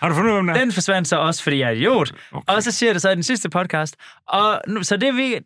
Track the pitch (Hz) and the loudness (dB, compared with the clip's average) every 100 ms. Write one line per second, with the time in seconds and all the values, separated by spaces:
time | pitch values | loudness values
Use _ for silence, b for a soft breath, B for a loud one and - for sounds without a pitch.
0 | 165 156 226 208 180 202 254 185 185 190 | 0 2 2 2 2 0 0 -2 0 0
1 | 170 160 160 160 - 139 123 113 170 247 | 0 0 0 -2 -2 0 0 0 2 2
2 | 147 - - 147 - 208 220 196 233 180 | 0 -6 -16 -14 -2 0 0 0 2 2
3 | 190 185 170 240 170 180 180 156 156 - | 2 0 0 -2 -2 -2 -2 -2 -4 -8
4 | B B - 190 214 220 - 214 185 202 | B B -4 2 2 0 -4 -6 -2 0
5 | 262 254 262 233 | 0 0 -2 -4